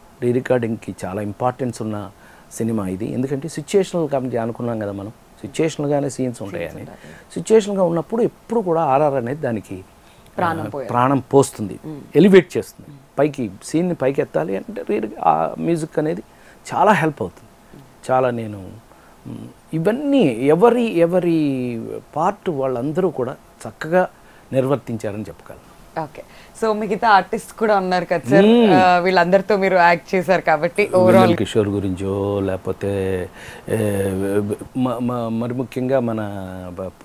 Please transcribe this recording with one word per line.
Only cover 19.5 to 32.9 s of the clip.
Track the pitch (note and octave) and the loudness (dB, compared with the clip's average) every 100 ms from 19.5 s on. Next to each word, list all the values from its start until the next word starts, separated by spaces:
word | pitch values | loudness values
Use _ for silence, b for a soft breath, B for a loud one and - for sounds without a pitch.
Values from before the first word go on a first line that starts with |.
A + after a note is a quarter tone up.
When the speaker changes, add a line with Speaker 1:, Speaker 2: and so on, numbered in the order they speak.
| - - | -20 -8
Speaker 1:
ఇవన్నీ | D#3+ F3 B3 C#4+ C#4 D#3 | -4 -2 0 2 4 4
ఎవరి, | A2 C#3 E3 A#3 B3 | 2 2 6 6 4
ఎవరి | A3+ E3+ E3+ F3+ F3 D#3+ D3 C3 B2 A#2 A2 A2 - D3 | 2 2 2 2 2 0 0 -2 -4 -6 -8 -12 -10 -4
part | F3+ G#3+ F#3+ | -2 -2 -4
వాళ్ళందరూ | C#3 C3 B2 C#3+ D#3 F3+ | -4 -2 -2 -4 -2 -2
కూడా | - A#2+ D3 - - A#2 | -2 -6 -8 -16 -16 -14
చక్కగా | - D#3 F3+ F3+ - b b b | -12 -2 0 0 -4 b b b
నిర్వర్తించారని | C3 C3 C#3 - A2+ G#2+ G#2 | -2 0 -2 -4 -8 -6 -8
చెప్పగలను. | G#2 - - - - - - E3 | -10 -14 -20 -20 -20 -20 -14 -10
Speaker 2:
Okay. | D3+ - - B B - | -10 -12 -20 B B -6
So | A3 | -2
మిగతా | G#3+ G#3 G#3 A#3 | -2 -2 0 4
ఆర్టిస్ట్ | G3 F3+ A3 - | 4 4 -4 -8
కూడా | - A3 G3+ | -2 2 2
ఉన్నారు | F#3 F3+ F3 | 2 0 0
కదా | E3+ A#2 | -2 4
sir, | G3 G#3 | 6 8
Speaker 1:
Hmm. | A#3 A3 | 8 6
Speaker 2:
ఆ, | F#3 F#3 F3+ | 6 6 4
వీళ్ళందరితో | F3+ F#3 F3 F#3+ F3+ G3+ | 4 4 4 4 4 2
మీరు | F#3+ F#3 | 2 4
act | F3 F3 - F#3 | 6 4 0 -2
చేశారు | E3 F3 | 2 2
కాబట్టి | - D3+ E3+ - G#3 | 2 0 0 0 0
Speaker 1:
వెన్నెల | F#3 F3+ F#3+ | 4 6 6
Speaker 2:
overall | F#3 - | 6 2
Speaker 1:
కిషోర్ | G2 A2+ G2+ | 0 0 0
గురించో | G2+ G2 F2+ G2 G2+ G2+ G2+ | 0 -2 -4 -4 -2 -2 -2
లేకపోతే, | G2 F#2 F#2+ F#2 G2+ | -2 -4 -6 -6 -4